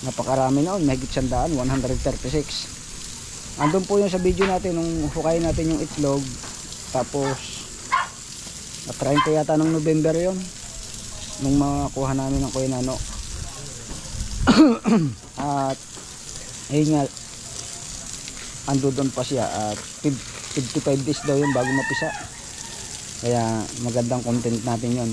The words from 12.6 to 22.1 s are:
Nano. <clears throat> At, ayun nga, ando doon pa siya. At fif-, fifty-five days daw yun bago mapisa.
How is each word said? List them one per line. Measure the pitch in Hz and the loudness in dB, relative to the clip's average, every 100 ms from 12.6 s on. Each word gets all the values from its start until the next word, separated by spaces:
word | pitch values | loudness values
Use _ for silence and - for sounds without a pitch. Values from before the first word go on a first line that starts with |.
| 131 | 0
Nano. | 127 127 131 - - - - - - - - - - - - - - | 0 0 -2 -6 -6 -8 -8 -8 -10 -12 -12 -10 -10 -8 -6 -4 0
<clears throat> | - - 311 226 - 220 151 110 - - | 6 10 10 8 4 4 4 -2 -12 -4
At, | 143 143 135 135 - - - - - - - - - | 0 2 0 -2 -8 -14 -14 -14 -12 -12 -12 -12 0
ayun | 143 151 | 4 6
nga, | 151 135 - - - - - - - - - - - - - - - - | 4 2 -4 -14 -14 -12 -12 -10 -12 -10 -10 -10 -10 -10 -12 -12 -10 0
ando | 139 135 | 2 2
doon | 135 135 | 2 0
pa | 120 | -2
siya. | 123 139 110 | -2 0 0
At | 92 107 104 | 0 -2 -4
fif-, | - - 151 131 - - - | -8 -4 -2 -2 -6 -12 -6
fifty-five | - 123 156 147 139 | -4 -2 -2 0 0
days | 131 143 | 0 -2
daw | 147 | 0
yun | 139 147 | 2 4
bago | 127 127 | 2 2
mapisa. | 135 880 932 - | 0 0 -2 -2